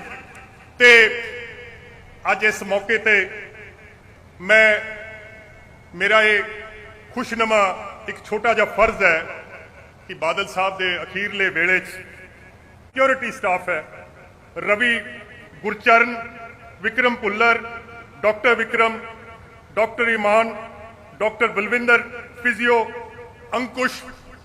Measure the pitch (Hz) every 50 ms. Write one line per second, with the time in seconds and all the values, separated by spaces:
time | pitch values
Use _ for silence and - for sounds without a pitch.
0 | - - - - - - - - - - - - - - - - 247 240 233 233
1 | 220 214 240 233 233 220 240 240 240 226 220 240 240 - - - - - - -
2 | - - - - - 180 208 196 214 214 208 - 202 196 196 202 202 - 226 208
3 | 214 220 208 196 185 196 214 208 196 - - 214 208 190 - - - - - -
4 | - - - - - - - - 175 196 214 220 220 214 208 214 220 220 214 208
5 | 214 220 220 214 214 220 220 220 214 - - - - - - - - - - 170
6 | 190 208 220 220 214 214 208 202 208 214 - - - - - 214 - - - -
7 | - - - 240 240 - 226 226 226 220 220 208 196 185 175 - 208 196 - -
8 | - 214 196 - - - 208 214 220 233 220 214 208 202 - - 226 226 202 175
9 | 196 175 165 160 165 - 170 160 160 - 185 170 - - - - - - - -
10 | - - 185 - 156 165 175 196 196 - - 190 190 196 190 190 185 180 175 165
11 | 170 - 175 185 202 202 202 196 190 180 147 160 170 180 185 180 180 - 185 185
12 | 180 - - - 185 - - - - - - - - - - - - - - 262
13 | 269 269 254 262 240 226 - - - 190 180 180 180 180 170 156 151 - - -
14 | - - - - - - - - - - - 170 170 190 208 208 247 240 233 220
15 | 214 240 - - - - - - - - - - - 214 208 - - 247 226 233
16 | 233 240 240 233 - - - - - - - - - - - - 180 220 220 254
17 | 247 247 233 - 226 196 208 214 233 233 226 226 226 233 233 233 - - - -
18 | - - - - - 214 214 214 - 247 233 220 226 226 233 226 226 220 220 220
19 | 226 226 - - - - 226 - - - - - - - - 202 220 226 226 -
20 | 233 233 226 214 208 208 208 226 226 226 214 220 226 226 - - - - - -
21 | - - - - 196 214 214 - 240 214 165 196 214 208 233 240 240 240 240 220
22 | 214 233 247 240 220 - - 240 240 240 220 196 240 240 240 226 220 226 - -
23 | - - - - - - - - - - 214 233 254 - - 254 254 247 - -
24 | - 254 - - - - - -